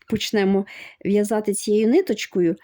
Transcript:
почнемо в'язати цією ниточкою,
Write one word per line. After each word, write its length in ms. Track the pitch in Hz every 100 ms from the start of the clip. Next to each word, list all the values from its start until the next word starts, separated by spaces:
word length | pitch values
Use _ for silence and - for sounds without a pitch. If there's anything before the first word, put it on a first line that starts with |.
| -
почнемо 580 | 220 - 208 190 196 196 - - - -
в'язати 480 | 208 208 214 214
цією 340 | 202 - 208 220
ниточкою, 680 | 311 381 214 - 185 170 196